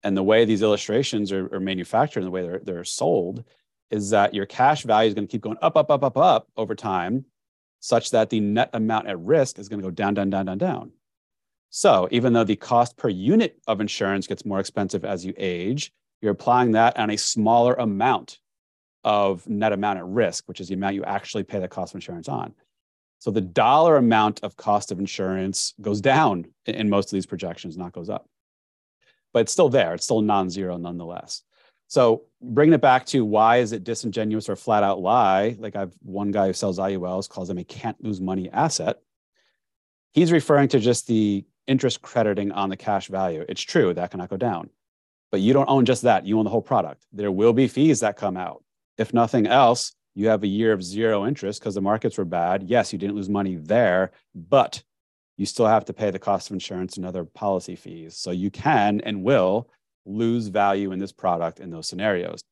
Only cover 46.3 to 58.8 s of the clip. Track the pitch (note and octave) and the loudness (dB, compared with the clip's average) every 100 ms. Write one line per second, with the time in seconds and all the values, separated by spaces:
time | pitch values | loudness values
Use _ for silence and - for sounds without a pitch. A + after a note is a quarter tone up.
46.3 | A2 G#2+ A2+ - A#2+ E2 C#2 _ G2 G#2 | 0 0 -2 0 -2 -2 -8 _ -6 -4
47.3 | F#2+ A2+ A2+ C3 - D#3 D3 G#2+ G2+ G2+ | 2 4 4 2 2 2 4 0 -2 -6
48.3 | F#2 F2+ - _ _ _ - A2 A#2+ A#2 | -6 -10 -12 _ _ _ -6 -2 2 2
49.3 | B2+ G#2 B2 B2+ A#2+ - _ _ - G#2+ | 2 4 6 6 4 -2 _ _ -2 0
50.3 | A2 G2+ G2+ A2+ G#2 F2+ G2 A2+ G#2 G2+ | 2 0 0 2 0 -2 -2 0 0 0
51.3 | C#3+ G2 G#2 A2+ G2 F#2+ A2 A2 - F2+ | -4 -6 -6 -6 -4 0 0 -2 -4 -4
52.3 | E2+ E2+ F#2+ F#2 A#2+ G#2 G2+ G2 G2+ F#2+ | -2 0 -2 0 0 0 -4 -6 -6 -2
53.3 | G2+ G2 F2+ D#2 A2 A2 F2+ F#2 _ _ | -2 -2 -4 0 2 4 2 0 _ _
54.3 | - E2 C#3 - - _ _ _ _ _ | -20 2 2 2 -4 _ _ _ _ _
55.3 | - G2 - A2 A2 - - G#2+ F#2+ - | -8 -8 0 4 4 0 -4 -4 -4 -2
56.3 | G2 - G2 - F#2 F#2 - F#2 F2+ E2 | -2 -2 -10 -8 -8 -8 -8 -8 -8 -10
57.3 | - G#2 F#2+ - F2+ E2+ E2+ D#2+ - - | -6 -2 -2 -4 -16 -16 -18 -18 -12 -8
58.3 | F2+ G2 - - C#3 | -4 -4 -2 0 2